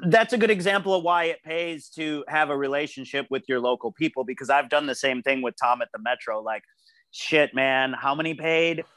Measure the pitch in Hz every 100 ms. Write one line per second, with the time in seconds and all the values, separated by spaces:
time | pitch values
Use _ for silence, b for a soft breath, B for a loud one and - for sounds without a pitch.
0 | 175 220 226 247 214 208 175 196 190 190
1 | 170 175 165 156 156 160 170 160 - -
2 | 156 151 131 156 151 143 139 139 147 -
3 | 127 139 135 131 - 127 123 123 117 -
4 | 156 - 123 127 131 139 131 147 147 127
5 | 135 127 135 135 123 - 123 123 120 107
6 | 113 123 - 110 110 110 - b b b
7 | b - - 156 143 127 135 131 131 123
8 | 139 143 160 151 160 160 165 165 -